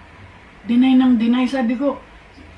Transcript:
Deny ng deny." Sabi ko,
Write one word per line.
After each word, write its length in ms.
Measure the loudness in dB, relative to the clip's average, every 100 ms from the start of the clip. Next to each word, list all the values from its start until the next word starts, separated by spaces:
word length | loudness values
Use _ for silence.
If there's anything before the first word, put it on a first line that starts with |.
| -20 -20 -20 -20 -20 -16 -2
Deny 320 | 0 2 4
ng 160 | 2
deny." 320 | 2 0 0 -2
Sabi 320 | -2 -4 -2
ko, 240 | -4 -6 -12 -20 -20 -20 -20